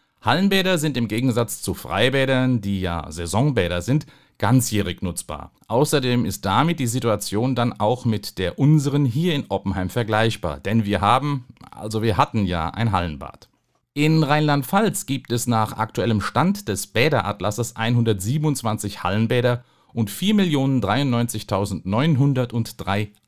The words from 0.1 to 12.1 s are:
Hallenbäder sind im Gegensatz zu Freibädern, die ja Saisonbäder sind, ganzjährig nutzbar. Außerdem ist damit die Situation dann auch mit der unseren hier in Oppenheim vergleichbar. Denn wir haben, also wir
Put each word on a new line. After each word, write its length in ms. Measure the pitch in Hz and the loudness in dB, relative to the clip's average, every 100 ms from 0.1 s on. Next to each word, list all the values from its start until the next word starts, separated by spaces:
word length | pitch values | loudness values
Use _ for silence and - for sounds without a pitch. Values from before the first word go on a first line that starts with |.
| _ | _
Hallenbäder 560 | 107 147 196 190 185 180 | 0 2 2 2 2 2
sind 180 | 151 127 | 0 0
im 100 | 113 | -2
Gegensatz 540 | 107 131 117 117 - | 0 2 2 -2 -4
zu 140 | - | -6
Freibädern, 880 | - 64 90 123 135 131 127 127 123 | -6 -4 0 2 2 2 2 2 0
die 180 | 98 98 | 0 -2
ja 240 | 90 85 73 | -2 -4 -6
Saisonbäder 720 | 78 85 98 151 117 85 87 | -8 -2 0 2 2 0 0
sind, 240 | 87 147 - - _ - | 0 0 -2 -18 _ -2
ganzjährig 640 | 104 127 120 107 90 90 | 2 4 2 -2 -2 -4
nutzbar. 500 | 90 80 - 73 73 _ - | -6 -6 -10 -12 -12 _ -2
Außerdem 580 | 113 147 147 127 120 | 0 2 2 2 0
ist 220 | 98 87 95 | 0 -4 0
damit 340 | 101 156 165 | 2 2 0
die 60 | 123 | -2
Situation 680 | 120 117 104 - 101 127 | -2 0 -2 -2 -2 0
dann 240 | 123 117 - | 0 -2 0
auch 280 | 107 123 117 | 0 0 0
mit 320 | 107 - - | -2 -4 -4
der 200 | 87 - | -4 2
unseren 460 | 139 156 139 143 | 4 4 4 0
hier 300 | 139 117 175 | 0 0 0
in 100 | 147 - | -2 -2
Oppenheim 400 | 98 98 95 92 | -4 -2 -2 -2
vergleichbar. 720 | 120 107 110 113 - 82 71 | -2 0 2 0 -2 -6 -6
Denn 260 | 92 113 101 | -2 0 0
wir 160 | 101 | 0
haben, 420 | 101 127 147 143 - - - | 2 2 0 -6 -8 -20 -20
also 320 | - 107 110 | -14 -6 -2
wir 140 | 110 | 0